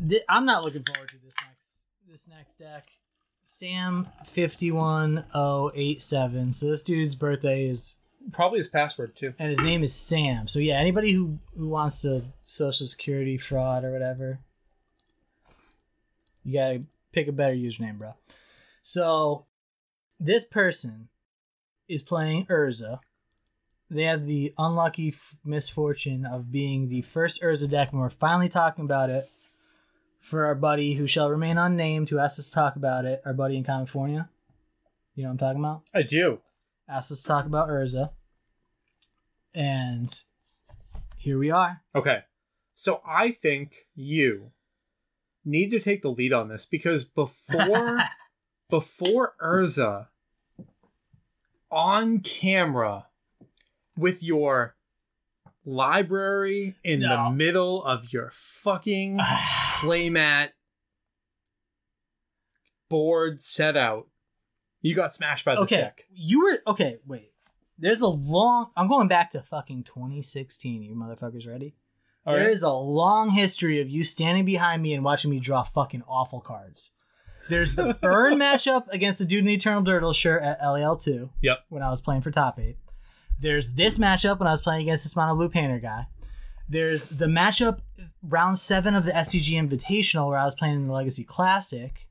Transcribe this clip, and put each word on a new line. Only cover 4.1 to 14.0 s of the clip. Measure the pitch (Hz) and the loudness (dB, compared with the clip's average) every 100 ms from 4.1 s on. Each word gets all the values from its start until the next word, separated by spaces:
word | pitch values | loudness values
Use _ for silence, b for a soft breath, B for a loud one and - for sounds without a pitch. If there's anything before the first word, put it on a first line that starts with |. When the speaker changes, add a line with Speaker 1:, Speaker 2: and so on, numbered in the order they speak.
| - - | -12 -8
Speaker 1:
fifty-one | - 165 - 170 160 160 156 156 156 - | -2 -2 -2 -2 0 0 2 0 0 -2
oh | 147 143 139 143 | -2 0 0 -2
eight | 143 143 147 | -2 -4 -2
seven. | - 143 127 127 127 | -2 0 -2 -2 -2
So | 127 147 | -2 -2
this | 151 | -2
dude's | - 165 156 | -2 -2 -2
birthday | 131 147 139 143 135 131 | -2 -2 0 0 0 -2
is | 123 - - _ _ 269 | -2 -4 -4 _ _ -14
Speaker 2:
Probably | - 175 220 | 0 0 2
his | 160 | 0
password, | 156 147 - 117 - | 0 0 -2 -10 -8
too. | 135 127 | -10 -6
Speaker 1:
and | 156 | -2
his | 143 | 0
name | 156 170 | 2 2
is | 147 | 2
Sam. | - - 160 147 120 110 | 2 4 2 2 0 -2
So | 147 | 0
yeah, | 151 139 | 2 2
anybody | 165 185 214 | 2 2 2
who, | 185 175 151 - - | 2 0 -4 -10 -10
who | 156 | -6
wants | 156 151 135 | -2 -2 -2
to | 143 131 123 - | -2 -4 -6 -14
social | - - 143 127 131 | -6 -2 -2 -2 -6
security | - - 139 135 131 | -8 -6 -4 -2 -4
fraud | - 131 131 127 | -4 -2 0 -2
or | 131 | -4
whatever, | 131 | -4